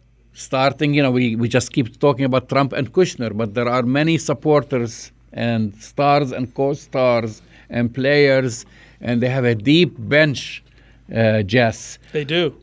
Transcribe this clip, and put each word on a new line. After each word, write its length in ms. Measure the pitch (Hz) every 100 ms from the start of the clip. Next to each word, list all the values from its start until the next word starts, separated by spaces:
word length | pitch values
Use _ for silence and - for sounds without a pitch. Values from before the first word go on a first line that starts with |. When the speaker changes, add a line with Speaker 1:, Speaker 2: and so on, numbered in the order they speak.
| _ _ _
Speaker 1:
starting, 600 | - - 131 135 131 147 147
you 80 |
know, 80 | 139
we, 240 | 123 123 113
we 120 | 117
just 240 | 123 -
keep 280 | - 117 -
talking 260 | 147 123 135
about 240 | 127 -
Trump 240 | 135 135
and 180 | - 123
Kushner, 400 | - 180 - 113 101
but 160 | 110
there 160 | 107 120
are 140 | 127
many 340 | 120 139 156 160
supporters 920 | - 139 156 147 143 131 117 - - _ _
and 420 | - 117 117 107 -
stars 560 | - - 143 143 139
and 220 | 127 127 -
co-stars 840 | 139 147 - 135 127 117 113 107 - - -
and 240 | 120 120
players, 720 | 127 131 147 143 135 127 113 - - - -
and 200 | - 120
they 80 | 123
have 160 | 135 123
a 100 | 113
deep 380 | 120 160 160 -
bench, 680 | 107 147 156 120 - - - _ _ _ - 113
uh, 260 | 110 107
Jess, 540 | 95 120 117 - - - -
Speaker 2:
They 120 | 151 143
do. 300 | 170 160 -